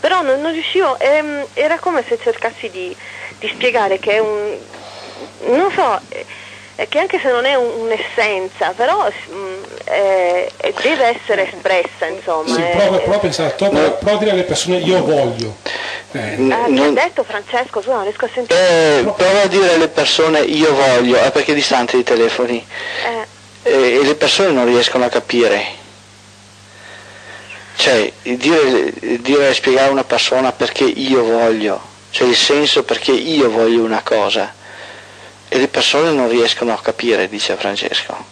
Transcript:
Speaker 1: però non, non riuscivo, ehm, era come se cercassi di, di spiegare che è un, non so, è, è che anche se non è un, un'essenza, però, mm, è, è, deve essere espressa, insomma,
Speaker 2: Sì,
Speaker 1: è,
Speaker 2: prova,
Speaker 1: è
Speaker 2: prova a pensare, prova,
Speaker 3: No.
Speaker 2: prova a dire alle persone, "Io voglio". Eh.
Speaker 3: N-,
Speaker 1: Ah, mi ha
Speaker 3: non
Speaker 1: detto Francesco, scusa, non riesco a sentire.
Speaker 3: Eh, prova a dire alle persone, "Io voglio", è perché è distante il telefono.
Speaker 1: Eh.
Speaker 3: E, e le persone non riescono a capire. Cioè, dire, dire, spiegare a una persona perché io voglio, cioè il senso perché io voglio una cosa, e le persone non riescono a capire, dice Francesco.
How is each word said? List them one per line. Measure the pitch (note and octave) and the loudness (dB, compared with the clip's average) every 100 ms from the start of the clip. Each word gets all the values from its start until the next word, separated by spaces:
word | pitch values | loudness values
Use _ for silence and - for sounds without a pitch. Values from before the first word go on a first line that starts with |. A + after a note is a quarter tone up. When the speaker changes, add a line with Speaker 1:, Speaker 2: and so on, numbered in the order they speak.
Speaker 1:
però | - F4+ | 2 2
non, | D4 C4+ | 2 0
non | D#4 | 0
riuscivo, | E4 - F4+ E4 B3+ | -4 -2 0 0 2
ehm, | C4 D4+ D4+ D4 C#4 | 2 2 0 -6 -8
era | - D4+ D#4+ | -2 0 0
come | F4+ D#4 A#3+ | 0 -2 -2
se | A#3 | -2
cercassi | A#3+ A3+ A3+ - A3+ | -2 -2 -4 -6 -12
di, | F#3 F3+ - - - - - | -10 -10 -12 -16 -16 -18 -10
di | A3 | -10
spiegare | - B3 A3+ G3+ F#3+ | -2 0 0 0 0
che | - G#3 | 0 0
è | |
un, | A3 G#3 G#3 C3 - - - - - - C3+ - - | 0 -2 -4 -8 -12 -20 -18 -18 -18 -16 -18 -10 0
non | B3+ F#4+ | 2 2
so, | - D4 G3 - | 2 0 0 -6
è, | - - - - - - | -16 -14 -18 -20 -20 -20
è | - G#3+ | -10 -4
che | D4 | -2
anche | F#4 F4 | 0 -2
se | C#4 | 0
non | A#3+ B3+ | 0 2
è | |
un, | C#4 A#3+ A3+ | 2 0 -2
un'essenza, | A3+ A3 B3 - G#3+ G3 F#3 - E3+ F#3 | -4 -4 -4 -2 0 -2 -6 -4 -4 0
però, | B3 G4+ C4 - - | 0 2 0 -4 -14
mm, | E3+ F#3+ F#3+ F#3+ - | -12 -10 -12 -14 -14
è, | - - G3 F#3+ F3+ F3+ - - | -4 0 2 2 2 0 -2 -4
è, | - G3+ | -6 -2
deve | B3+ D#4 A#3+ A#3 | -2 2 0 0
essere | - G3+ F#3 | -2 -2 -2
espressa, | F3+ F#3+ F#3 E3+ - D#3+ | -4 0 0 0 -4 -8
insomma, | E3+ F#3 D#3+ D#3 | -6 -4 -4 -2
Speaker 2:
Sì, | - | -2
Speaker 1:
è, | E3+ F3 | 0 2
Speaker 2:
prova, | G3+ F#3+ | 2 2
Speaker 1:
è | |
Speaker 2:
prova | - G#3 | 0 0
a | |
pensare, | - - D#3 | 0 -2 -4
prova, | - G3 - | 0 0 2
Speaker 3:
No. | D3+ | 0
Speaker 2:
prova | C#3+ - G#3+ | 0 0 0
a | |
dire | G#3+ | 2
alle | F#3+ | 0
persone, | F3+ D3+ E3+ F3+ | 0 -4 -2 0
"Io | E3 F#3 | 2 2
voglio". | D#3+ D3+ B2 A2+ A2 G#2 - - - - - | 2 2 0 -2 -8 -8 -10 -10 -10 -12 -12
Eh. | - G#2+ - | -10 -8 -2
Speaker 3:
N-, | C3 | 0
Speaker 1:
Ah, | A3 A#3+ | 0 0
mi | - | 2
ha | |
Speaker 3:
non | C#4+ | 2
Speaker 1:
detto | - E4+ - | 2 0 -2
Francesco, | B3 G#3 - A#3+ B3 A3 | -4 -6 -4 -4 -4 -6
scusa, | G#3+ | -2
non | B3 | -2
riesco | G3 G#3 A#3+ | -4 -6 -6
a | |
sentire. | - A#3+ - F#3 E3+ D#3+ D3 | -6 0 4 4 4 4 4
Speaker 3:
Eh, | A#2 - | 2 2
prova | F3+ G3 | 2 4
a | G3 | 2
dire | F#3 F#3 | 4 4
alle | E3 D#3+ | 4 2
persone, | D#3+ C#3+ - D#3+ D#3 | 0 0 2 2 2
"Io | C#3 D3+ D#3 | 0 2 2
voglio", | C3+ C3+ B2 B2 B2 | 4 4 4 4 4
è | C3+ | 4
perché | C#3+ C#3 | 2 0
è | |
distante | C#3+ C#3 C3 A#2+ B2+ | 0 0 0 2 0
il | |
telefono. | A#2+ A#2+ A2+ - B2 | 2 2 2 2 -2
Speaker 1:
Eh. | A#2+ - - - - A#3 A#3 A3 - - - | -4 -8 -12 -10 -6 -6 -6 -10 -16 -20 -6
Speaker 3:
E, | B3 C3+ B2 | 0 2 4
e | B2 | 4
le | C#3+ D3+ | 2 2
persone | C#3+ - G3 | 0 2 2
non | C#3 A#2+ | 2 4
riescono | B2 A#2+ C3 | 2 2 0
a | B2 | 0
capire. | A#2+ - A#2+ A2+ G2+ G#2 - - - - - - - - - - - - - - - - - - - - | 0 0 2 2 2 -2 -12 -20 -20 -20 -20 -20 -20 -20 -20 -20 -20 -20 -20 -20 -20 -20 -20 -18 -18 -14
Cioè, | - - A#2+ G#2 - | -2 2 2 0 -4
dire, | - B2 C3 E3 C#3 A#2+ C#2 - A#2+ A#2+ | -6 -2 2 4 4 2 0 -4 -4 -4
dire, | B2 C#3+ C#3 | 0 2 2
spiegare | B2+ - C3 C3+ | 2 2 2 2
a | |
una | C3+ | 0
persona | B2+ A#2 - C3 C3 | 0 -2 0 0 0
perché | - B2 - | -2 -4 0
io | C3+ - C3 C3 | 0 0 0 2
voglio, | A2+ A#2 A#2 A2 G#2 F#2+ - - - | 2 2 2 2 -2 -4 -8 -20 -10
cioè | - B2+ | 0 2
il | A#2 | 2
senso | - C#3+ D3 D3 | 2 2 2 0
perché | B2+ A2 - | 0 -2 0
io | B2+ E3 D#3 B2 | 0 2 2 2
voglio | A2 A2+ A#2 | 4 4 4
una | A2+ A2 | 2 -2
cosa, | - A2+ G2+ G#2+ G2+ - - - - - - - - - - | 0 0 0 -2 -4 -8 -20 -20 -18 -20 -20 -20 -20 -20 -4
e | C3 | 0
le | C3+ | 0
persone | - B2 C#3+ E3 | 0 0 2 2
non | D3+ A#2+ | 2 2
riescono | A#2+ A#2 - A#2+ | 2 2 0 -2
a | G#2+ | -2
capire, | - - A#2+ G#2 F#2 | -2 -2 0 0 0
dice | G#2 - F#2+ | -4 -4 -4
Francesco. | G2+ G2+ - - - - - | -4 -4 -4 -6 -6 -12 -14